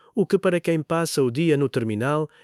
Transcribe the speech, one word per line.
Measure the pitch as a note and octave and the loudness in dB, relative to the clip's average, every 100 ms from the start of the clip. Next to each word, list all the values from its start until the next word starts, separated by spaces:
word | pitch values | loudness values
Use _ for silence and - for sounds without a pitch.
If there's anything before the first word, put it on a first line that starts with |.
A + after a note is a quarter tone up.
| _ | _
o | - F3+ | -2 0
que | G3 | 2
para | G3 F3 | 2 0
quem | E3+ E3 | 0 -2
passa | D3 E3 E3 - | -2 -2 -2 0
o | B2+ | 0
dia | B2 E3+ C#3+ | 0 2 2
no | C#3 | 2
terminal | C3 A2 G#2 B2+ D3+ D3+ _ | -2 -2 -2 -2 -2 -4 _